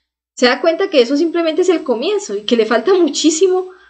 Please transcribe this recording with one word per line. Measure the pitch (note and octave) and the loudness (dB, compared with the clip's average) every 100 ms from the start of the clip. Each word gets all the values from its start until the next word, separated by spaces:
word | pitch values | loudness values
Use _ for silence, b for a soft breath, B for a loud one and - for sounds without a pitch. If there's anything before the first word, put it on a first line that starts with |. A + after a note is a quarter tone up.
| _ _ _ - | _ _ _ -2
se | B3 | 0
da | C4+ | 2
cuenta | E4+ E4 G4 | 0 0 0
que | C#4+ | 2
eso | A#3 C#4+ | 2 0
simplemente | E4 E4+ E4 D#4 | 0 0 -2 0
es | F4+ | 0
el | D#4+ | 0
comienzo | D4 A3 D#4 G4+ - G#3 | -2 -4 -2 -4 -6 -8
y | |
que | G#3+ A#3 | 0 0
le | A3 | 2
falta | A#3 F4+ | 0 2
muchísimo | F#4 D#4+ - D4+ E4 F#4+ F#4 F#4 B | 2 2 0 0 2 2 0 -4 B